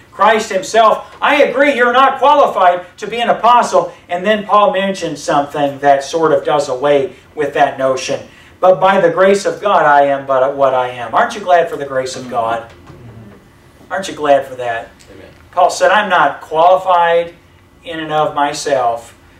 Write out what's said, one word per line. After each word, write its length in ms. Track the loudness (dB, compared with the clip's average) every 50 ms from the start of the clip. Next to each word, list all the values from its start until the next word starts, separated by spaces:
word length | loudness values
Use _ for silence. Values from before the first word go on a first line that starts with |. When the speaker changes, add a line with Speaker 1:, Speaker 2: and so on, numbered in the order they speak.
| -20 _ -4
Speaker 1:
Christ 400 | 0 2 2 2 2 0 -2 -4
himself. 640 | -6 -4 -2 2 2 4 4 2 0 -4 -10 -10 -4
I 220 | -2 0 2 2 2
agree 320 | 2 2 0 0 2 2
you're 200 | 2 0 2 2
not 260 | 4 2 2 2 2
qualified 640 | 2 2 4 4 2 2 0 2 2 2 2 0 -2 -12 -16 -14
to 80 | -12
be 140 | -8 -6 -4
an 100 | -2 -2
apostle." 640 | -2 0 2 4 4 4 2 2 0 -2 -2 -2 -6 -16 -12 -8
And 160 | -8 -4 -2
then 200 | -2 -2 -2 -2
Paul 280 | 0 2 2 2 2 2
mentions 500 | 0 -2 -2 -4 -4 -6 -8 -8 -8 -4
something 560 | -2 -2 -2 -2 -2 -4 -4 -4 -4 -4 0
that 240 | 2 2 2 2 0
sort 260 | -4 -4 -2 0 2
of 140 | 0 0 0
does 240 | 0 -2 -2 -2 -2
away 460 | -4 -2 0 0 2 2 0 -2 -8 -12 -20 _ -8
with 200 | -6 -6 -4 0
that 240 | 0 0 0 0 -2
notion. 420 | -2 -2 -2 -2 -4 -6 -8 -8 -10 -12 -20 -20 -20 -20 -6 _
"But 200 | 4 4 4 4
by 200 | 4 2 4 4
the 100 | 2 2
grace 360 | 2 4 4 4 2 2 0
of 140 | -4 -4 -4
God, 240 | -2 0 2 2 4
I 180 | 4 4 4 4
am 240 | 2 0 -2 -2
but 280 | -2 0 0 0 0 0
what 200 | 0 0 0 2
I 140 | 0 -2 -4
am." 260 | -6 -8 -8 -4 -2
Aren't 200 | -2 -2 -2 -4
you 60 | -6
glad 300 | -2 2 2 2 2 0
for 60 | -4
the 100 | -8 -8
grace 300 | -6 -6 -6 -6 -6 -8
of 140 | -12 -12 -8
God? 400 | -6 -4 -4 -4 -4 -6 -8 -12 -18 -20 -20 -20 -20 -20 -20 -20 -20 -20 -20 -20 -20 -20 -20 _ _ _ _ _ _ -20 -16 -10
Aren't 180 | -10 -8 -8 -8
you 60 | -8
glad 320 | -4 0 2 2 2 0
for 80 | -2 -10
that? 340 | -10 -8 -6 -6 -8 -10 -12 -18 -20 -20 -20
Speaker 2:
Amen. 200 | -20 -20 -20 -20 -20 -20 -20 -8 -2
Speaker 1:
Paul 180 | 0 0 0
said, 200 | 2 0 0 2
"I'm 200 | 2 2 0 0
not 320 | 0 0 0 0 -2 -6 -10
qualified 920 | -6 0 2 4 4 4 2 2 2 0 2 2 2 0 0 -2 -4 -8 -18 _ _ _ _ _ _ _ _ -18
in 160 | -14 -12 -12
and 140 | -8 -4 -2
of 220 | -2 -2 -2 -2
myself, 800 | -2 -2 -2 -2 -6 -4 -2 -2 0 0 -2 -4 -4 -8 -16 -20 _ _ _ _ _